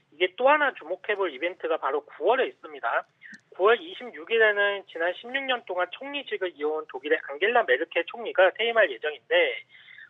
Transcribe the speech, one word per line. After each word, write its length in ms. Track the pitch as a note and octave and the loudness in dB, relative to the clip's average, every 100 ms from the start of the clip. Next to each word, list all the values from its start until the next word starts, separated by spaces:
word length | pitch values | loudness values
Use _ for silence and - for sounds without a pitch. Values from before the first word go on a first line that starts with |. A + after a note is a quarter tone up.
| _ | _
이게 220 | - F#3 - | -4 -4 2
또 120 | B3+ | 4
하나 260 | D4+ C#4+ | 6 4
주목해볼 580 | F#3 D3+ F#3 - G3+ F#3 | -2 -8 -8 -4 -2 -2
이벤트가 420 | C3 E3+ F#3 E3 D#3+ | -2 -6 -4 -4 -2
바로 280 | C#3 C#3+ | 0 -4
구월에 440 | - - E3 B3+ F3+ | -6 -2 2 2 0
있습니다. 580 | - E3 D3 A#2 D3 - _ - - _ | -6 -18 -8 -2 -2 -4 _ -20 -20 _
구월 260 | - G3 A#3+ | 0 2 2
이십육 480 | E4 - B3 D3+ E3 | -2 -14 -14 -16 -2
일에는 560 | A3+ A3 G#3 G3+ G3+ - | 4 4 4 0 0 -8
지난 240 | B3 F3+ | -4 -2
십육 300 | F3 A#3+ C4+ | -4 -6 -6
년 180 | C4+ B3 - | -2 -4 -2
동안 200 | F3+ F3+ | -4 -4
총리직을 640 | - C#4 C#4+ C4 G#3 F#3 C#3+ | -6 -8 -8 -8 -6 -6 -4
이어온 280 | D3+ D#3 D#3 | -4 -4 -6
독일의 280 | C3 C#3+ D#3 - | -10 -2 -2 -2
앙겔라 320 | C#3+ G3+ D3 | -2 2 2
메르켈 420 | - B2+ E3 F3+ E3+ | 2 0 0 -4 -4
총리가 440 | A#3 G3+ C#3+ F#3 - | -8 -4 4 4 4
퇴임할 320 | A3+ A3+ F#3 | 0 2 2
예정인데, 720 | A#2 - - _ F3 D3+ A2 - - - - | 0 -8 -8 _ 2 2 -2 -12 -20 -20 -20